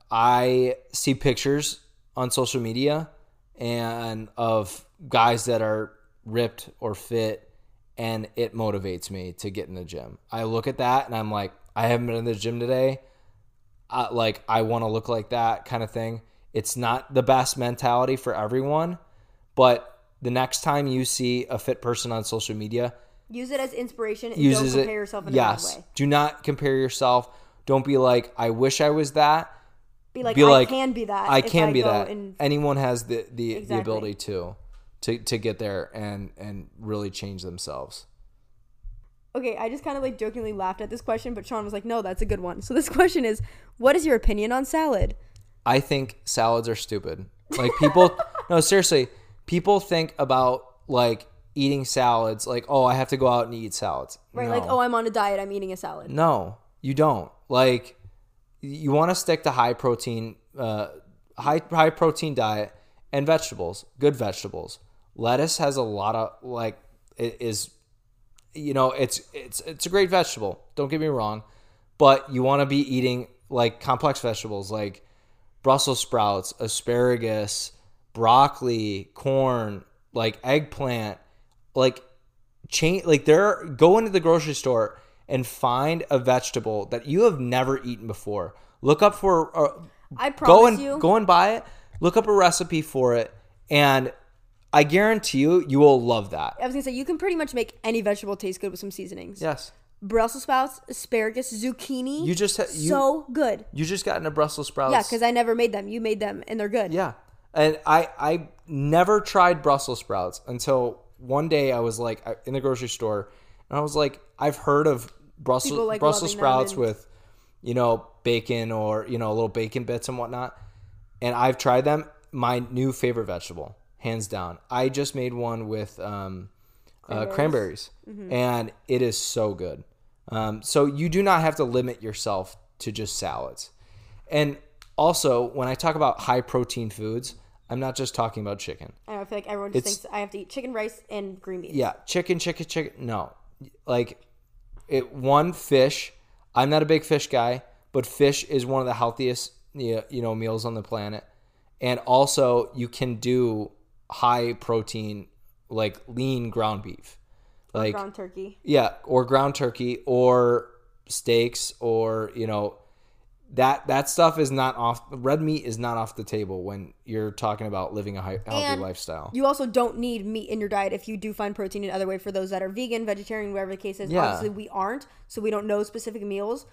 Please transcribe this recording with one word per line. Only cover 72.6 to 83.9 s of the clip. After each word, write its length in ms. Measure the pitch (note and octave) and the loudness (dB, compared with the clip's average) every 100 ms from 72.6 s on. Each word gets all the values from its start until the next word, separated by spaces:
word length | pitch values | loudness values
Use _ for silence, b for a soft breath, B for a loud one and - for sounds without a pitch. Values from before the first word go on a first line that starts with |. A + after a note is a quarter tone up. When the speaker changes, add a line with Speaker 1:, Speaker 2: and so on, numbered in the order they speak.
| C3+ | 2
Speaker 1:
be 140 | C#3 | 0
eating, 480 | C3+ B2+ B2+ B2 B2 _ - | 0 0 0 -2 -6 _ -6
like, 300 | B2 A#2 - | 0 0 0
complex 400 | - B2+ D#3 C3+ | -2 0 0 0
vegetables 520 | A#2+ A2 A2 G2+ G2 | -4 -4 -6 -8 -6
like 340 | G#2+ G2+ - _ _ _ _ _ _ | -6 -6 -8 _ _ _ _ _ _
Brussels 360 | C3 C3+ - B2+ | 4 4 4 -2
sprouts, 540 | - A#2+ G#2 G2 - - | -2 0 2 0 -4 -8
asparagus, 1120 | A2 - - A#2+ B2 B2 A2+ G#2+ G#2 - - - - _ _ | -6 -4 -2 2 2 2 0 -2 -4 -6 -8 -14 -20 _ _
broccoli, 960 | - A2+ B2+ C#3+ - B2+ A2+ G#2+ G2 G2 | 0 6 8 6 2 -2 -2 -2 -6 -8
corn, 720 | - C#3 C3+ C3 B2 G#2+ G2+ - _ _ | -8 -2 0 2 0 -4 -8 -14 _ _
like, 260 | A#2+ A2+ G#2+ | -4 -2 -2
eggplant, 760 | B2+ D3 D3 - C3+ A#2+ G#2+ - _ _ _ _ _ C3 | 0 0 0 -6 -6 -4 -6 -10 _ _ _ _ _ 2
like, 280 | C3 - - _ _ _ _ _ - | 2 2 -8 _ _ _ _ _ -8
chain, 340 | - D#3+ F#3+ E3+ | 0 2 2 4
like, 200 | D3 - | 4 6
there, 400 | D#3+ G#3 G#3 D#3+ | 6 6 2 -4
go 320 | B2+ D#3+ | 6 8